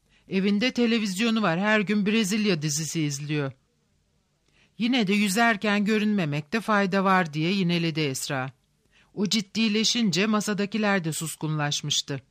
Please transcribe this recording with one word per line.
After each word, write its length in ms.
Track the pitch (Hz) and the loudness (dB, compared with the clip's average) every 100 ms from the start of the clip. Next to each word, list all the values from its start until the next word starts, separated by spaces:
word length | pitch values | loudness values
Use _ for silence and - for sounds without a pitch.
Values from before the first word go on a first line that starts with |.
| _ _ - | _ _ -4
Evinde 420 | 190 196 202 247 | 0 2 2 0
televizyonu 680 | 247 240 226 208 185 233 226 | 2 2 2 0 0 0 2
var, 180 | 202 165 | 0 0
her 200 | 208 214 | 2 2
gün 260 | 190 214 202 | 2 0 2
Brezilya 560 | 226 190 226 208 175 | 2 2 0 0 0
dizisi 400 | 151 143 160 165 | -2 -4 -4 -2
izliyor." 500 | 147 139 147 151 139 - _ _ _ _ _ _ _ _ _ _ _ - | -2 -4 -4 -4 -4 -8 _ _ _ _ _ _ _ _ _ _ _ -4
"Yine 300 | 233 262 190 | 0 0 2
de 60 | |
yüzerken 720 | 208 208 190 233 208 214 208 202 | 2 2 2 2 2 0 0 2
görünmemekte 760 | 214 214 208 156 147 151 226 | 2 2 0 0 -2 -4 -6
fayda 420 | 208 208 196 196 | 0 0 2 0
var," 300 | 190 185 170 | 2 2 0
diye 180 | 151 160 | -2 -2
yineledi 480 | 196 170 175 165 156 | 0 0 0 0 -2
Esra. 520 | 147 131 - 139 131 - _ _ _ _ _ | -2 -4 -4 -4 -6 -10 _ _ _ _ _
O 140 | - 196 | -4 -2
ciddileşince 1000 | 220 - 208 226 208 214 247 220 180 220 | 0 -2 0 2 2 0 2 2 2 2
masadakiler 800 | 214 208 196 202 220 208 196 | 2 0 -2 -2 0 0 0
de 100 | 160 | -2
suskunlaşmıştı. 1080 | 147 156 - 156 151 147 143 147 - - 139 - | -4 -8 -6 -4 -2 -2 -2 -2 -4 -4 -8 -10